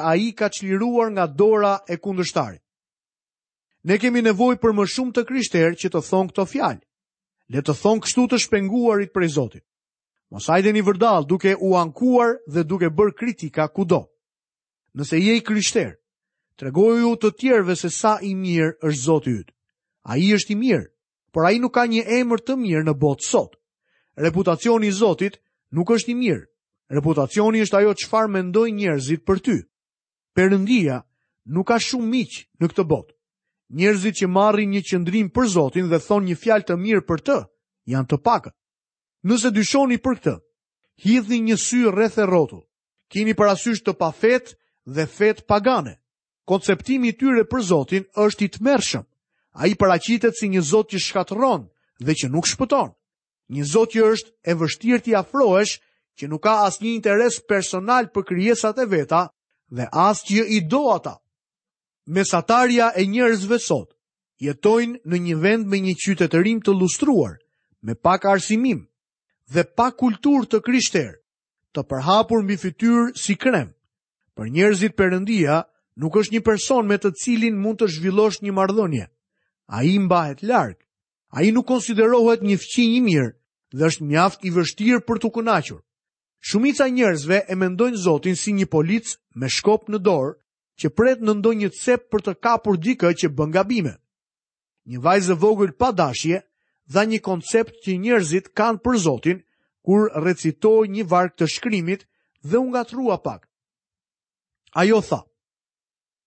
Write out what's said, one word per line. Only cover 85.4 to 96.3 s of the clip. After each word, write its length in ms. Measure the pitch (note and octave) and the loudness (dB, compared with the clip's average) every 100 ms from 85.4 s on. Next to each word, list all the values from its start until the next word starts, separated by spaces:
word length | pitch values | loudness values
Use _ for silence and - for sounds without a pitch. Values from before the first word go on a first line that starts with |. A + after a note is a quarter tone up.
| A3+ F#3+ - - _ _ _ _ _ _ | -2 -2 -2 -14 _ _ _ _ _ _
Shumica 480 | - G3+ C4+ B3 C4 | -4 0 0 2 0
e 60 | |
njerëzve 500 | B3+ A3+ D#3+ D3 F#3+ | 2 0 0 0 0
e 100 | G3 | 0
mendojnë 460 | F#3 F#3 F#3 B3 A3+ | -2 -2 0 -2 0
Zotin 360 | F3+ D3 F#3 F3+ | 0 0 0 -4
si 200 | G#3 G3 | -2 -2
një 140 | F#3+ | 0
polic 460 | D#3+ D#3+ A3 - - _ | 0 0 -2 -4 -14 _
me 160 | A#2+ B2+ | -8 -6
shkop 380 | - - G#3+ - | -2 0 0 -2
në 80 | G#3 | -2
dorë 380 | F#3 E3+ C3+ - _ _ _ - | 0 0 -2 -8 _ _ _ -6
që 120 | D3+ | -4
pret 280 | - A#3+ B3+ | 2 2 2
në 160 | G#3+ G#3 | 0 0
ndonjë 320 | G#3+ A3+ G3+ | 0 0 -4
cep 320 | - - B3 - | -4 -2 -2 -2
për 140 | G#3+ | -6
të 100 | G3+ F3+ | -4 -2
kapur 360 | A#3 A3+ A3 F#3 | 0 0 0 0
dikë 320 | F3 B3+ F3 E3+ | -2 0 0 2
që 100 | E3+ | -2
bën 200 | C#3 D3+ | -2 -2
gabime. 420 | F3+ G3 A#3+ D3+ - _ _ _ _ _ _ _ _ - | 0 0 -2 -4 -8 _ _ _ _ _ _ _ _ -14
Një 160 | B2 | -4
vajzë 320 | D3 G3 F#3 | 2 2 2
e 40 | E3+ | 2
vogël 320 | C#3+ C3+ G3 | 2 2 -2
pa 160 | - B3+ | 0 -2
dashje 500 | F#3+ D3+ A#2 D#3 | 0 -2 -2 -4